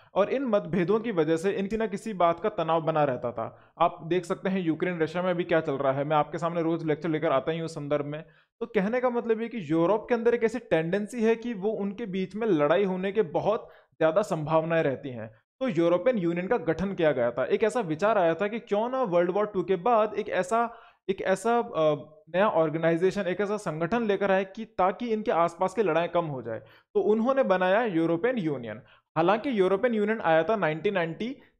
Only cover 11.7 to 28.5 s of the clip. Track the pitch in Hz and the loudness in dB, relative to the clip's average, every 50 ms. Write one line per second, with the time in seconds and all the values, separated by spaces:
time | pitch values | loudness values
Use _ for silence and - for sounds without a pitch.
11.7 | 220 185 202 196 202 196 240 202 175 190 190 185 190 208 233 226 185 151 147 143 | -2 -2 -4 -6 -6 -8 -8 -6 -4 -4 -4 -4 -4 -4 0 2 4 4 4 4
12.7 | 160 196 202 185 185 180 185 196 190 220 214 151 - 160 135 185 214 233 - - | 4 4 2 0 -2 -2 -4 0 0 0 0 0 -2 -2 0 0 0 -2 -4 -10
13.7 | - - _ _ _ - 160 160 160 196 214 - 185 160 151 143 160 160 160 165 | -18 -20 _ _ _ 0 2 2 4 2 0 0 -2 -4 -2 2 2 2 2 2
14.7 | 165 165 156 143 127 117 - 139 123 113 107 113 - _ _ _ _ _ 262 262 | 2 2 2 2 0 -2 -6 -10 -10 -10 -12 -14 -16 _ _ _ _ _ -4 -2
15.7 | 180 160 170 170 175 180 175 254 254 214 170 170 170 175 180 196 247 233 - 165 | 0 2 4 4 4 4 2 2 0 2 0 0 -2 -2 -2 -2 -2 -2 0 -2
16.7 | 156 156 185 196 190 - 165 156 139 127 120 120 120 - - - 185 208 220 214 | -2 -2 -4 -4 -2 2 2 2 4 2 0 0 0 -2 0 0 0 2 2 0
17.7 | 214 254 220 160 156 151 196 208 226 208 175 165 165 165 202 208 220 226 226 - | 0 -2 -2 -4 -2 0 0 2 2 4 4 2 2 0 -2 -4 -4 -6 -6 -2
18.7 | 196 202 220 247 254 262 262 196 170 175 175 180 180 202 214 208 - 190 170 175 | -2 -2 -2 -2 -2 -2 -2 2 2 2 2 2 2 0 -2 0 -2 -4 0 0
19.7 | 190 180 170 233 240 214 220 220 - - 214 - - 180 185 185 226 233 233 226 | -2 0 2 2 4 4 4 2 -2 -4 -4 -2 -2 -2 -2 0 0 0 0 -2
20.7 | 233 - - - _ _ _ - 190 190 - - 190 190 - 226 233 233 220 - | -4 -12 -20 -20 _ _ _ -6 -6 -2 0 0 0 0 2 2 2 2 0 0
21.7 | - 165 156 151 151 143 - - - - _ - 160 180 202 220 - 165 160 156 | 0 2 2 4 2 0 -4 -12 -20 -20 _ -4 0 2 2 2 2 2 2 2
22.7 | 147 165 160 165 165 165 180 185 170 202 196 175 185 - 208 196 214 208 - 185 | 0 0 2 2 2 4 2 2 2 0 -2 -2 -2 -2 -2 -2 -2 -4 -4 -6
23.7 | 156 156 170 165 202 240 233 208 202 190 202 196 190 190 196 196 - - 220 214 | -4 -4 -2 0 0 0 2 0 0 2 2 2 2 2 0 -2 -6 -12 -14 -8
24.7 | _ - 185 185 196 - 240 240 220 214 214 233 202 160 170 170 165 - 190 185 | _ 0 2 2 0 -2 -4 -4 -2 -2 0 0 2 2 2 2 2 -2 -2 -2
25.7 | 190 240 214 180 151 165 170 165 - 170 170 156 143 127 110 117 113 110 - - | 0 0 0 2 2 2 0 0 0 -2 -2 -2 -6 -8 -8 -8 -8 -10 -10 -16
26.7 | - - _ _ - 208 - - 214 226 220 254 269 269 254 208 185 180 185 185 | -20 -20 _ _ -2 0 2 4 2 2 2 2 2 2 2 2 2 2 4 4
27.7 | 190 214 247 226 175 160 165 165 170 165 185 247 262 240 175 156 | 4 2 2 2 2 2 2 2 2 2 0 0 0 0 -2 -2